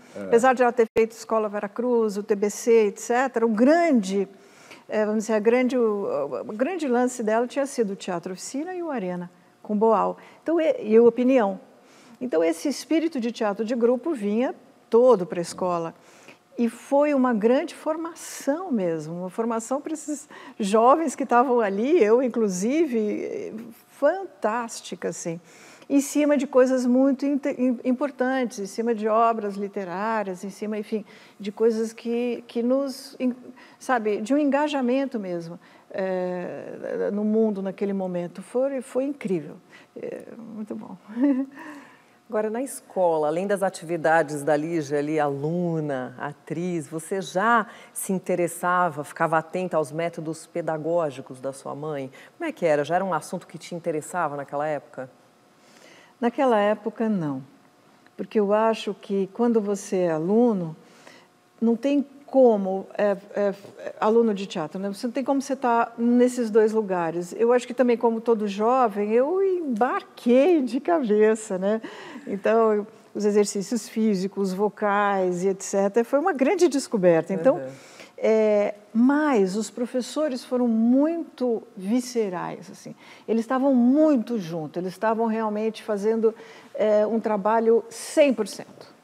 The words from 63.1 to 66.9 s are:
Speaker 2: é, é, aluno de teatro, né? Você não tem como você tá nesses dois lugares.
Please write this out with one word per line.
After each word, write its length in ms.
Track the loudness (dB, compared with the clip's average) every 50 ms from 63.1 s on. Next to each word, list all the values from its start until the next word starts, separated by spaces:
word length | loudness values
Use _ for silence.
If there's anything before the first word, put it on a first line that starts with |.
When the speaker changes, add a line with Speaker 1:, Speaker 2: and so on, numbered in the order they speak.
| 0 -2 -6 -8 -4
Speaker 2:
é, 180 | -2 -2 -2 -2 -4 -12 -20 -20 -14
é, 160 | -14 -14 -6 0
aluno 340 | 0 4 4 4 4 4 0
de 100 | -2 -4
teatro, 360 | -6 -6 -6 -6 -6 -6 -6
né? 80 | -6 -6
Você 180 | -6 -6 -6
não 60 | -4
tem 100 | -4 -4
como 180 | -2 0 0 -2
você 140 | -2 -4 -6
tá 380 | -2 0 2 4 2 2 0 -2
nesses 540 | 0 2 4 6 6 4 4 2 -2 -4 2
dois 220 | 4 4 4 4
lugares. 600 | 2 0 0 0